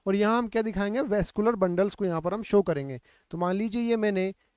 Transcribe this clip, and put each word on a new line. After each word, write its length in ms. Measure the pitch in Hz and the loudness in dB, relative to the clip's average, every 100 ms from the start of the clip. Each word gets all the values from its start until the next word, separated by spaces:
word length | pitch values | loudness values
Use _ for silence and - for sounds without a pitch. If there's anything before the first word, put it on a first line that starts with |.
| 196 | -2
और 80 | |
यहाँ 240 | 196 208 233 | 2 2 2
हम 100 | 233 | 0
क्या 140 | 226 | -2
दिखाएंगे, 380 | 220 185 202 240 | -2 -2 -2 -2
वैस्कुलर 560 | 277 208 - - 214 220 | 0 0 0 0 0 2
बंडल्स 380 | 185 175 202 | 0 2 0
को 100 | - | 0
यहाँ 160 | 190 165 | -2 -2
पर 140 | 170 | -4
हम 80 | 208 | -6
शो 200 | - 202 | 2 2
करेंगे। 380 | 196 147 139 123 _ - - | 2 -2 -4 -10 _ -20 -12
तो 80 | 165 | -4
मान 160 | 175 | -2
लीजिए 280 | 190 220 233 | 0 -2 -2
ये 140 | 233 226 | 0 2
मैंने 380 | 214 196 190 - _ | 2 0 -2 -6 _